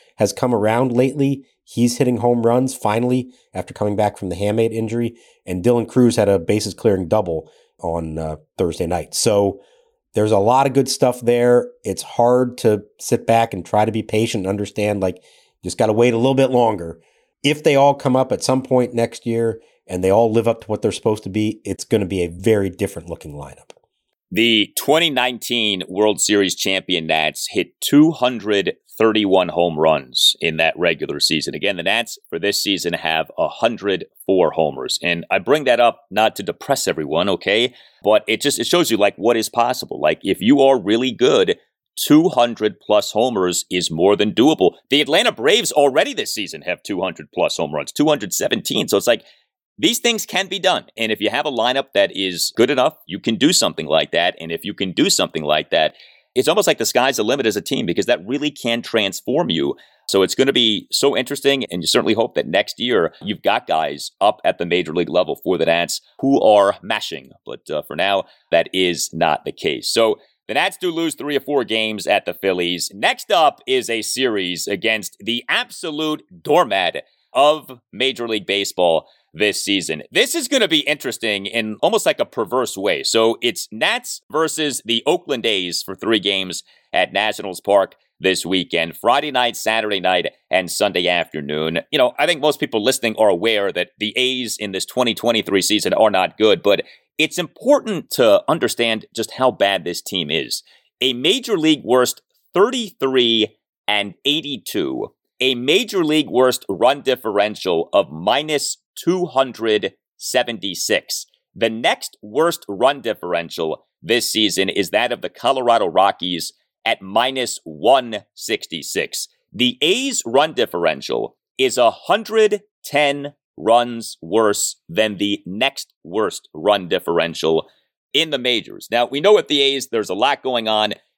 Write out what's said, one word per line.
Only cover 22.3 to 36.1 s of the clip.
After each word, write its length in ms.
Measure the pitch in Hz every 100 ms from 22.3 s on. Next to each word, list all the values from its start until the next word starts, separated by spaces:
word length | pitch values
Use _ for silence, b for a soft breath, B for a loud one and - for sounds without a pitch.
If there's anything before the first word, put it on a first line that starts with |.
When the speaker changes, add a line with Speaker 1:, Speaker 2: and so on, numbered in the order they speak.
| 87 110 104 98
Speaker 1:
different 380 | 90 98 85 82
looking 260 | 82 78
lineup. 360 | 71 71 - - _ _ _ _ _ _
Speaker 2:
The 420 | 95 117 110 101 -
twenty 320 | - 156 170
nineteen 760 | 127 127 120 - 120 107 95 87
World 320 | 92 107 98
Series 360 | - 104 92 -
champion 500 | 98 95 - 87 80
Nats 400 | 78 78 - -
hit 300 | 104 - _
two 300 | - 143 160
hundred 640 | 156 127 120 101 101 87 - _ -
thirty-one 520 | 110 107 101 95 87
home 280 | 80 87 78
runs 560 | 80 76 65 - - -
in 160 | 82 80
that 200 | 80 -
regular 440 | 87 78 71 73
season. 340 | - 80 -
Again, 220 | 78 92 90
the 80 |
Nats 340 | 87 113 113 - _
for 120 | 85
this 200 | 101 -
season 340 | 104 92 85
have 360 | 85 82 80 78 -
a 80 | 80
hundred 600 | - 117 101 101 90 - _ -
four 240 | 95 80
homers. 480 | 82 76 67 64 -
And 240 | 87 85 -
I 80 | 98
bring 240 | 87 151
that 140 | 127 120
up 280 | 117 - _